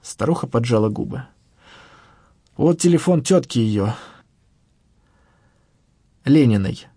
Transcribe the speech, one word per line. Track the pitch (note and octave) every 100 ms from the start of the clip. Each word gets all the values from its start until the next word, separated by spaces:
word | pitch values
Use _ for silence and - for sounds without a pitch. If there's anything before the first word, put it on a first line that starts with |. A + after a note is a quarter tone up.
Старуха | - - A#2 E3 B2+
поджала | A#2 A#2+ A2+ G#2+
губы. | G#2+ - - B2+ _ _ _ _ - - _ _ _ _ _ _ -
«Вот | D#3 E3+
телефон | F3 E3+ - E3+
тётки | B2+ - - A#2+
её, | A2 G#2 G2+ A2+ - - _ _ _ _ _ _ _ _ _ _ _ _ _ _ _ _ _ _ _ _
Лениной. | - D3 B2+ G#2+ F#2+ - -